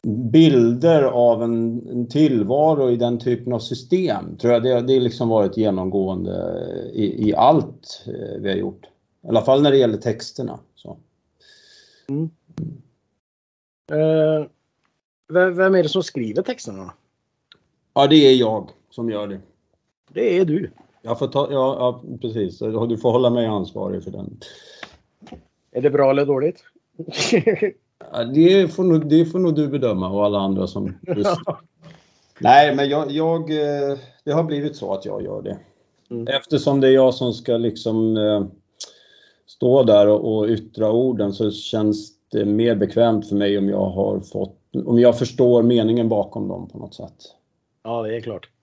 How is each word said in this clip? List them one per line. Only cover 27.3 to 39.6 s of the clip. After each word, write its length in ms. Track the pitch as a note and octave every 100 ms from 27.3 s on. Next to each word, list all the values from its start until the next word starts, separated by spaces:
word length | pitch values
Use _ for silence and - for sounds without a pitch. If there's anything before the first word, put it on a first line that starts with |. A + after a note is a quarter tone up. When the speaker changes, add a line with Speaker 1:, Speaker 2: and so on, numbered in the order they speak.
| A3 A3+ G3 G3+ - _ _ -
Speaker 1:
Ja, 120 | A2+
det 440 | A#2+ C#3 E3+ G3 F3
får 160 | E3
nog, 240 | F#3 D#3+ D3
det 180 | D#3 D#3+
får 120 | F#3
nog 160 | F3+
du 140 | D3+ D3
bedöma 400 | C#3 B2 F#2+ F#2
och 140 | G2
alla 140 | G#2 G#2
andra 280 | G2 G2 F#2+
som 320 | G2+ G2 F#2+
Speaker 2:
<laughs> 40 |
Speaker 1:
lyssnar. 580 | - F#3+ G#3 E3+ F#3 D#3+ _ _ - - _ _ _ _
Nej, 360 | A#2 C3+ D3
men 140 | C3+ C#3
jag, 220 | D3 C#3+
jag, 400 | C#3+ D#3+ E3 D#3+
eh, 480 | D3+ D3 C#3+ C#3 C3+ - _
det 80 | -
har 120 | D3
blivit 320 | D#3+ C#3+ D3 -
så 160 | F#2+
att 120 | G2
jag 180 | G2+ G2+
gör 200 | G2 G#2
det. 160 | G2 G2+ _ _ _ _ _
Speaker 2:
Mm. 160 | A#2+ A#2
Speaker 1:
Eftersom 520 | C3+ - D3+ - C#3
det 80 | C3
är 40 |
jag 220 | C3 C3
som 180 | B2 B2
ska 240 | A2+ - A#2
liksom, 600 | A#2 G#2+ A#2 A2 A2+ A2
eh, 280 | G#2+ G#2 G2 - _ _ - _ _ _ _ _ _
stå 360 | -